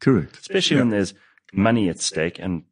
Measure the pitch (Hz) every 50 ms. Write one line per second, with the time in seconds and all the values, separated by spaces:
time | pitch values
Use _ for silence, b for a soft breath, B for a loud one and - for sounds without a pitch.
0 | - 135 131 110 143 - - - - - 196 196 180 - 165 139 131 120 107 104
1 | 98 87 - b b b b b b _ - 95 101 113 117 117 104 90 80 -
2 | - - - 80 78 87 - - 87 92 90 80 - _